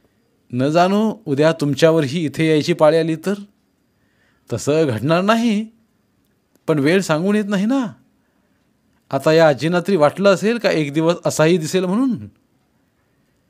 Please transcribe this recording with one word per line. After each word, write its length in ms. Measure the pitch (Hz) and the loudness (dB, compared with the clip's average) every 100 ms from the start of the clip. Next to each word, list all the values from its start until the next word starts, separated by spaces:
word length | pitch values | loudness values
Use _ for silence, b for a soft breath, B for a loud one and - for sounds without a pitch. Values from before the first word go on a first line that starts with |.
| _ _ _ _ _ | _ _ _ _ _
न 160 | 123 139 | -4 0
जाणो 460 | 160 180 208 220 - - | 2 2 2 -2 -4 -6
उद्या 260 | 139 156 | 0 0
तुमच्यावरही 760 | 160 147 131 165 165 139 170 147 | 0 -2 2 4 4 0 -4 -6
इथे 240 | 139 160 | -2 0
यायची 240 | 156 143 | 0 0
पाळी 240 | 160 156 160 | 2 4 4
आली 180 | 160 160 | 0 -4
तर? 180 | 185 202 202 _ _ _ _ _ _ _ _ _ _ | -6 -8 -10 _ _ _ _ _ _ _ _ _ _
तसं 320 | 117 - 151 156 | -6 -2 0 0
घडणार 340 | 110 135 165 | -2 0 0
नाही, 460 | 196 226 240 208 220 _ _ _ _ _ _ _ _ _ - | 0 0 0 -2 -6 _ _ _ _ _ _ _ _ _ -4
पण 120 | 156 | 0
वेळ 220 | 139 190 | 2 0
सांगून 340 | 175 156 190 208 | 0 -2 0 -2
येत 100 | 202 | -2
नाही 180 | 202 214 | -2 -2
ना. 220 | 269 220 120 _ _ _ _ _ _ _ _ _ _ _ | -2 -4 -10 _ _ _ _ _ _ _ _ _ _ _
आता 220 | 135 160 | -4 2
या 140 | 160 160 | 4 4
आजींना 320 | 123 156 175 | 2 -2 -2
तरी 160 | 175 190 | 0 2
वाटलं 380 | 147 - 202 | 2 2 2
असेल 240 | 185 202 240 | 2 0 -2
का 140 | 240 | -2
एक 220 | 170 143 | -2 -2
दिवस 220 | 147 160 175 156 | 0 0 0 -4
असाही 320 | - 160 180 | 0 2 2
दिसेल 280 | 156 185 185 | -2 -4 -2
म्हणून? 420 | 208 269 175 101 - _ _ _ _ _ _ _ _ _ _ _ | -2 -2 -4 -10 -20 _ _ _ _ _ _ _ _ _ _ _